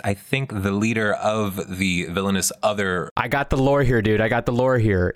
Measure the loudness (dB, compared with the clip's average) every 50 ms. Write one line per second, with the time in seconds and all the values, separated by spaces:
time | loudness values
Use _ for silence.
0 | -4 -4 -4 -4 -6 -4 -4 -4 -4 -4 -4 -2 -2 0 0 0 0 0 0 0
1 | 0 0 0 0 0 0 0 0 -2 -2 -4 -6 -8 -6 -4 -2 0 0 0 0
2 | -2 -2 -2 -2 0 0 0 0 -2 -2 -4 -2 -2 -2 0 0 -2 -2 -2 -2
3 | -4 -4 -4 -4 -4 -2 -2 -2 -2 0 0 2 2 4 4 4 4 4 2 2
4 | 2 2 2 2 2 2 0 -2 -2 -2 0 0 2 2 2 2 2 2 2 2
5 | 2 0 0